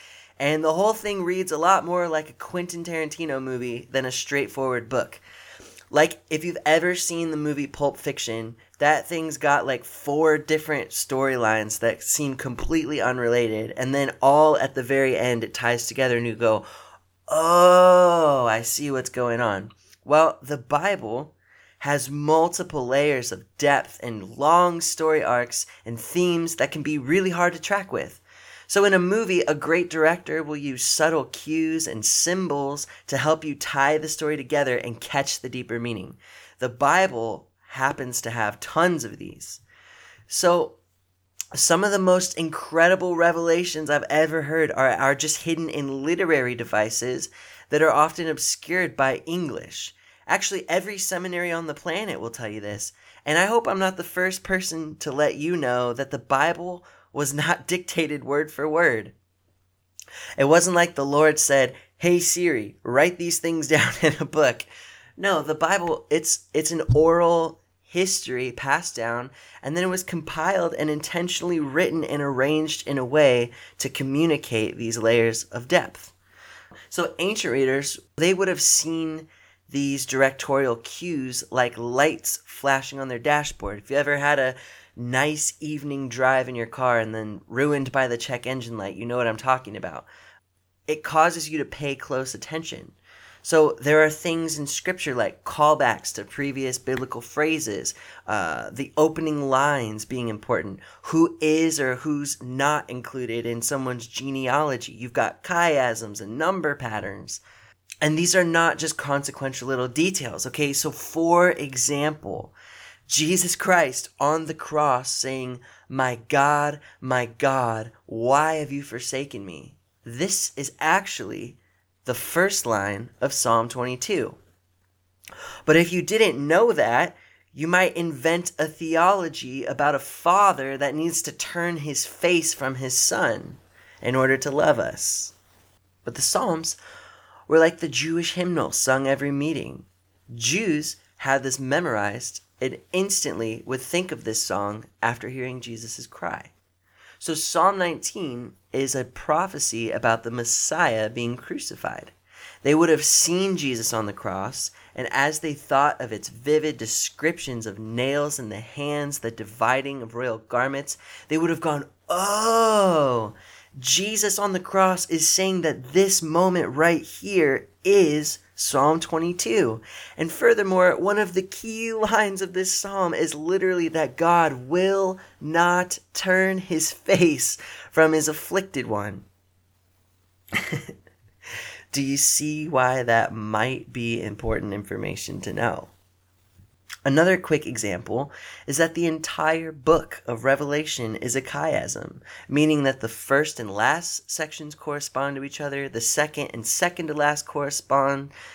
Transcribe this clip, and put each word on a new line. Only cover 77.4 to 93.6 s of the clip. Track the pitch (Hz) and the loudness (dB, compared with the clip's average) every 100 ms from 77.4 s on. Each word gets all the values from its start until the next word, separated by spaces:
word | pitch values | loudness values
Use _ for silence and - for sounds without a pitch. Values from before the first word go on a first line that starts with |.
| 160 | -2
readers, | 127 135 135 143 - - - | 0 0 0 -2 -8 -12 -2
they | 165 185 | 0 2
would | 190 | 0
have | 175 | 0
seen | - - 160 165 160 156 160 _ _ _ _ | 2 2 0 -4 -6 -8 -14 _ _ _ _
these | 139 143 139 131 | -4 -2 -2 -4
directorial | 135 135 135 - 139 135 117 | 4 4 2 -2 0 2 0
cues | - - 175 160 131 127 - | -6 -12 -6 -6 -4 -8 -4
like | 127 123 120 | 0 0 -2
lights | 120 120 151 131 - - - | -4 2 2 2 -4 -6 -10
flashing | - 139 135 135 139 | -4 0 0 -2 -10
on | 135 | -8
their | 120 | -4
dashboard. | 127 147 147 - 101 104 | 0 2 0 -8 -10 -10
If | - | -4
you | 135 | -2
ever | 143 143 | 0 2
had | 143 147 | 2 2
a | 131 127 - - - - | 2 -2 -12 -20 -20 -12
nice | 120 127 147 151 - - | -2 0 0 0 -4 -6
evening | 151 151 143 139 135 | -8 -8 -6 -8 -8
drive | 120 127 131 127 | 0 2 2 0
in | 123 | -4
your | 113 | -6
car | - 127 120 | -2 2 2
and | 110 110 | 0 -4
then | 107 101 - | -8 -10 -8
ruined | 117 147 143 131 | -2 0 0 0
by | 135 131 | 0 0
the | 120 | -2
check | - 123 123 | -4 -6 -6
engine | 131 117 113 | -6 -6 -8
light, | 98 95 | -8 -8
you | 117 | -6
know | 123 | -2
what | 117 | -2
I'm | 110 | 0
talking | 131 127 127 101 | 0 0 -2 -12
about. | 90 71 - - - _ _ _ _ _ - | -10 -12 -16 -20 -20 _ _ _ _ _ -6
It | 151 | -6
causes | - 156 165 165 156 | -2 2 4 2 -6
you | 156 | -6
to | 139 | -6
pay | - 143 135 | -6 -6 -6
close | - 131 131 - | -6 -6 -6 -10
attention. | - 160 165 - - _ _ - - - | -10 -10 -8 -12 -16 _ _ -20 -20 -16
So | - 165 | 2 6